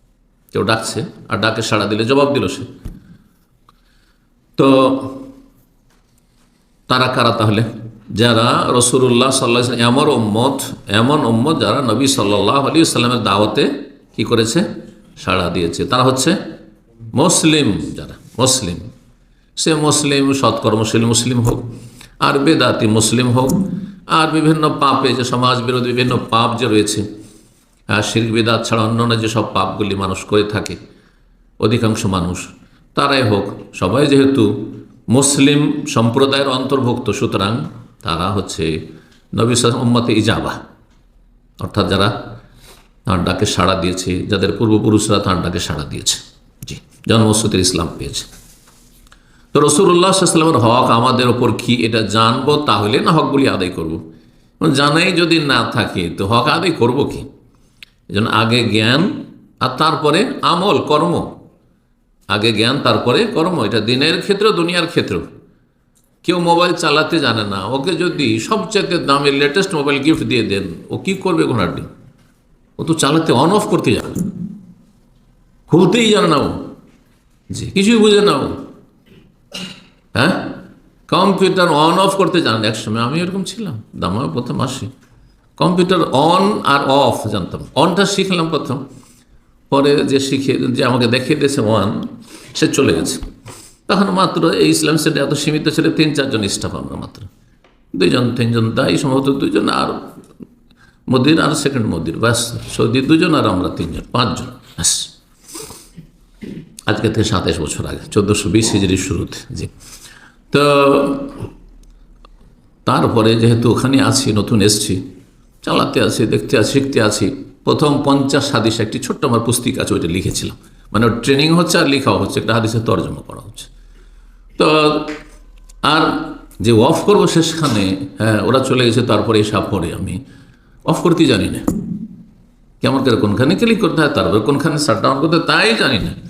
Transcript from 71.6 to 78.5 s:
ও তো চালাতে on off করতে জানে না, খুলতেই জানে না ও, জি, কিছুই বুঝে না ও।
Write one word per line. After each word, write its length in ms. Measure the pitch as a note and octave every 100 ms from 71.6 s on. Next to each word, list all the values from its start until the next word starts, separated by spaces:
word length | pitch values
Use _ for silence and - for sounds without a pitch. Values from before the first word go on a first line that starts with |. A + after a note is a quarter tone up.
| F2 - - - - - _ _ _ _ _ -
ও 40 |
তো 100 | -
চালাতে 400 | D#3+ C3+ D#3+ D#3+
on 160 | B2 D#3+
off 100 | G#3
করতে 340 | - E3 C3+
জানে 280 | - - -
না, 100 | - - - - - - _ _ _ _ _ _ _ _ -
খুলতেই 420 | D#3+ F#3 B3 A3
জানে 180 | G#3 F3
না 100 | D3
ও, 280 | A2+ - - - - _ _ _ _ _ -
জি, 200 | - -
কিছুই 260 | - G3 A#3
বুঝে 240 | G#3+ G#3
না 100 | F3
ও। 160 | C#3+ -